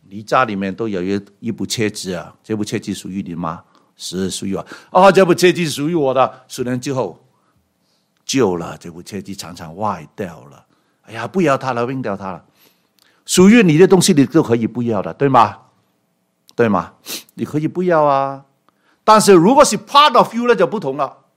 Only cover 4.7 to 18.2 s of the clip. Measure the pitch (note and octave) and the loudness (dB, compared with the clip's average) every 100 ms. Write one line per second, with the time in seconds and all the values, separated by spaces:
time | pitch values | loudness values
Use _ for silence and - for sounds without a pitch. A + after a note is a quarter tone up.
4.7 | - _ - G3 F#3+ F#3 E3+ F3+ E3 E3 | -20 _ 4 6 6 4 4 2 0 -4
5.7 | C3 D3 E3+ C#3 C3 A#2+ - _ - B2 | -4 -4 -2 -2 0 -2 -2 _ -10 -6
6.7 | B2+ C3+ C3 G#2 D#2 _ _ _ _ _ | -6 -6 -6 -6 -10 _ _ _ _ _
7.7 | _ _ _ _ _ - C3+ A2 F2 D#2+ | _ _ _ _ _ -6 0 0 -2 -8
8.7 | D#2 E2+ E2 F2+ G2+ G2 F#2+ E2 F2+ E2+ | -14 -18 -20 -16 -14 -14 -16 -16 -16 -18
9.7 | E2+ G#2+ F#2 D2+ - F#2+ D#2 D2 C2+ _ | -8 -8 -8 -12 -14 -14 -14 -20 -20 _
10.7 | _ _ _ _ A2+ A2+ F#3+ D#3+ C3+ C3+ | _ _ _ _ -14 -8 -2 0 0 -2
11.7 | A#2+ A#2+ C3+ A#2 G2 F#2+ F2 _ _ _ | -4 -6 -6 -8 -8 -10 -14 _ _ _
12.7 | _ _ _ _ _ - - F#3 A#3+ G3 | _ _ _ _ _ -4 4 6 6 4
13.7 | D3+ F#3+ F#3+ - D#3+ B2+ E3 A2+ A#2+ A2 | 4 6 4 4 2 2 2 0 0 -2
14.7 | - A#2+ G#2+ E2 - C#3 B2+ G#2 G2+ _ | -4 -4 -4 -6 -4 2 4 4 0 _
15.7 | _ _ _ _ _ _ _ _ - A#2 | _ _ _ _ _ _ _ _ -2 0
16.7 | F#2+ E2+ _ - - - - A2+ D3 D#3 | 0 -4 _ -16 -16 -16 -12 -8 -6 -6
17.7 | E3 F3+ E3 D3 C#3 | -4 0 2 2 0